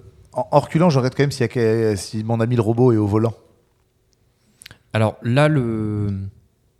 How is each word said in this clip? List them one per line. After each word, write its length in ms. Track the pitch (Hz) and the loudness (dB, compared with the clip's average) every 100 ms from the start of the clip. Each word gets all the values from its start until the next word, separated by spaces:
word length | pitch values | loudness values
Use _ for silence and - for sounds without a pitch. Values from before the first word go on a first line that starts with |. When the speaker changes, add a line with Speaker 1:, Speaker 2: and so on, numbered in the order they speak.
| - - - | -14 -20 -14
Speaker 1:
en, 140 | - - | -10 0
en 80 | 147 | 0
reculant, 300 | - 160 151 | 2 2 2
je 80 | 135 | 2
regarde 160 | 127 - | 0 0
quand 80 | |
même 80 | 143 | -2
s'il 80 | - | 0
y 40 | |
a 40 | 117 | -4
que, 460 | 127 113 113 110 101 | 0 0 2 0 -2
si 260 | - 110 | -6 -8
mon 160 | 110 113 | -4 -2
ami 160 | 113 | 0
le 80 | 120 | 0
robot 300 | 107 117 127 | 0 2 4
est 40 | 110 | 4
au 80 | 104 | 2
volant. 260 | 107 113 - _ _ _ _ _ _ _ _ _ _ _ _ - - _ | 0 0 -4 _ _ _ _ _ _ _ _ _ _ _ _ -20 -20 _
Speaker 2:
Alors 240 | 110 110 - | -2 -2 -2
là, 260 | 117 131 151 | -2 2 2
le, 800 | 151 117 110 107 104 104 98 98 - _ _ _ _ | 2 0 -2 -4 -4 -4 -4 -8 -14 _ _ _ _